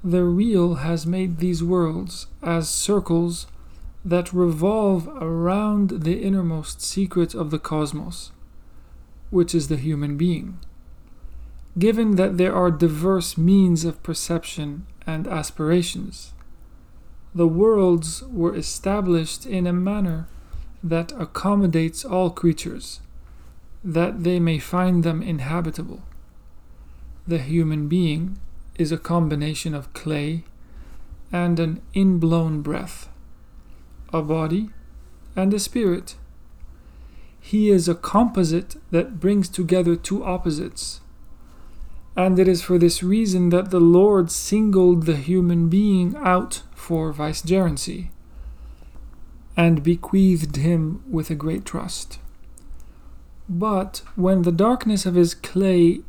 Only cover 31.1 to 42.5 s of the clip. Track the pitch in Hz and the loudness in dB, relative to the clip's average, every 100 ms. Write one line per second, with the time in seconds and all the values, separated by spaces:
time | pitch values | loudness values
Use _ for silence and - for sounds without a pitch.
31.1 | - - 175 175 170 165 160 - 196 190 | -16 -6 -2 0 2 0 -2 -4 2 4
32.1 | 180 165 165 160 151 147 147 170 - - | 4 4 2 2 -2 -4 -6 -8 -14 -16
33.1 | - - - - - - - - - - | -18 -20 -20 -20 -20 -20 -20 -20 -20 -4
34.1 | 165 151 160 160 180 214 - - - - | -4 0 -2 0 -2 -4 -10 -18 -20 -20
35.1 | - - - 190 208 - 247 208 175 - | -20 -10 -2 0 0 -2 0 0 0 -6
36.1 | - - - - - - - - - - | -18 -20 -20 -20 -18 -18 -18 -20 -20 -20
37.1 | - - - - 214 214 190 165 170 - | -20 -20 -20 -2 2 6 6 4 0 2
38.1 | 202 240 - 165 165 196 - - 170 - | 4 4 4 2 0 -4 -12 -2 0 0
39.1 | 196 180 202 180 - 170 180 170 170 - | -2 2 2 0 -2 2 4 4 0 0
40.1 | 196 190 180 180 151 - - - - - | -4 -2 -2 -2 -2 -6 -8 -12 -12 -18
41.1 | - - - - - - - - - - | -20 -20 -18 -20 -20 -18 -14 -12 -12 -8
42.1 | - 185 185 185 | 0 2 6 4